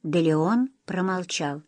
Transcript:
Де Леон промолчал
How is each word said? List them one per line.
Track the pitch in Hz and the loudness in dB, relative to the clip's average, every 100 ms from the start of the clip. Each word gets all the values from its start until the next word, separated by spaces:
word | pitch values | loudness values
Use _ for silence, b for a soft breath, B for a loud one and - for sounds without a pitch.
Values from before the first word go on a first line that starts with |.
Де | 160 170 | 0 2
Леон | 165 156 165 233 262 _ - | 4 4 2 2 0 _ -6
промолчал | 190 185 185 180 - 151 143 | -2 -2 -2 -4 -4 -4 -6